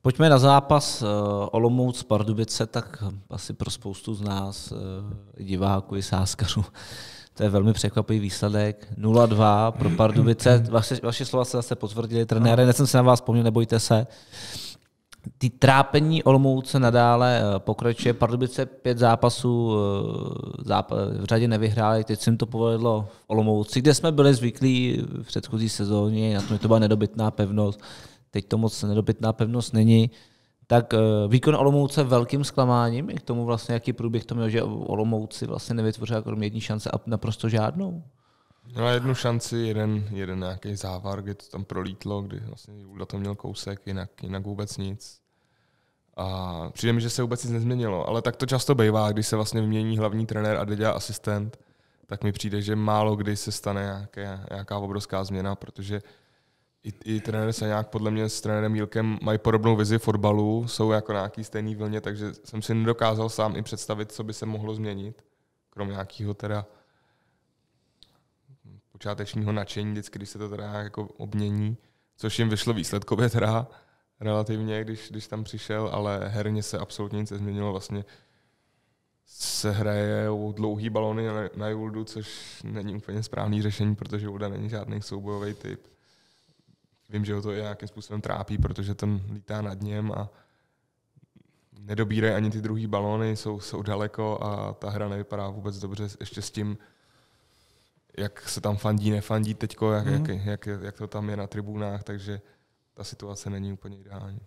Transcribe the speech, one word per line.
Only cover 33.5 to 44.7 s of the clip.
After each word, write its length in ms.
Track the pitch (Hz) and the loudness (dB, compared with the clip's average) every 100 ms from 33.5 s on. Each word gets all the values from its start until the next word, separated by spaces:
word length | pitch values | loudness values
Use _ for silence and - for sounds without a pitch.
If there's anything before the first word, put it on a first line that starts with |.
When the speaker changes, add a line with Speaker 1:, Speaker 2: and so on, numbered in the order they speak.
| 117 - | -2 -2
Speaker 1:
jaký 200 | 117 - | -2 -2
průběh 320 | 117 117 113 - | -2 -2 -2 -2
to 100 | 117 | -2
měl, 140 | 113 | 0
že 140 | 113 | 0
Olomouci 840 | 101 107 - 101 110 113 107 - 113 | -2 -4 -4 0 2 0 -4 -8 -6
vlastně 280 | - - 117 | -6 -4 0
nevytvořila 460 | 110 - 110 113 | 0 -2 -4 -4
kromě 240 | 113 107 104 | -2 -4 -2
jedné 160 | 110 | -4
šance 300 | - 107 - | -4 -4 -4
a 80 | - - | -6 -4
naprosto 440 | 110 110 107 113 | -4 -2 -2 0
žádnou. 540 | 110 110 160 190 170 - _ _ _ _ _ 120 | 0 0 -2 -6 -6 -14 _ _ _ _ _ -14
Speaker 3:
Měla 180 | 117 120 | -2 0
jednu 240 | 123 127 123 | 2 0 0
šanci, 420 | 123 117 - 117 | 0 -2 -2 -2
jeden, 460 | 113 107 107 107 101 | -2 0 0 -2 -4
jeden 280 | 98 92 92 | -6 -6 -6
nějaký 360 | 92 95 104 95 | -6 -8 -8 -8
závar, 460 | 98 92 98 98 | -8 -8 -6 -6
kdy 140 | 98 98 | -8 -12
to 100 | - | -12
tam 120 | - | -12
prolítlo, 580 | 101 92 95 95 101 101 | -8 -8 -8 -8 -6 -6
kdy 180 | 101 98 | -6 -10
vlastně 420 | 107 104 - 104 | -12 -16 -20 -20
Julda 240 | 98 98 98 | -20 -14 -10
to 120 | 98 | -6
měl 180 | 101 101 | -6 -6
kousek, 460 | 95 101 - 98 - | -10 -10 -10 -10 -8
jinak, 240 | 95 92 _ | -8 -8 _
jinak 200 | 92 95 101 | -10 -8 -8
vůbec 320 | 101 101 | -8 -8